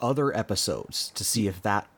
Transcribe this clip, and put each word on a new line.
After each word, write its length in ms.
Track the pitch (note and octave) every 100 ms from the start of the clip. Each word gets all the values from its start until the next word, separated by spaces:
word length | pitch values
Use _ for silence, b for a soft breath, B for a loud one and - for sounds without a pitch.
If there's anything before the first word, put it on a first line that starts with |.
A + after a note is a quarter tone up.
other 340 | A#2+ C#3 C#3 G#2+
episodes 760 | A2+ G2 - B1+ - - - -
to 80 |
see 240 | - A2+ G2+
if 140 | F2+
that 260 | G#2+ G2+ -